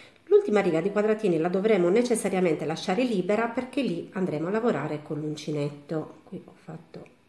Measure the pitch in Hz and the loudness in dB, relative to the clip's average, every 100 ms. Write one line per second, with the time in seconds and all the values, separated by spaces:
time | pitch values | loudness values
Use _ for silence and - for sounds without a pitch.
0 | - _ - 403 403 208 185 156 196 208 | -20 _ 4 4 6 2 2 2 0 0
1 | 220 214 196 165 175 190 220 202 175 214 | 2 2 2 2 2 2 2 4 4 4
2 | 240 220 196 185 180 151 151 160 - 185 | 2 0 0 0 2 0 -2 -4 -2 0
3 | 254 196 180 208 233 254 247 285 226 170 | 0 0 0 0 0 -4 -4 -4 -2 -4
4 | - 190 185 151 165 220 240 151 151 151 | -6 -4 -2 -2 -2 0 0 0 -2 -6
5 | - 151 151 151 - 147 143 143 - 160 | -6 -6 -6 -8 -6 -4 -4 -6 -6 -6
6 | 151 - - 180 - - - 160 - 175 | -6 -14 -16 -16 -16 -20 -18 -18 -16 -20
7 | - _ | -20 _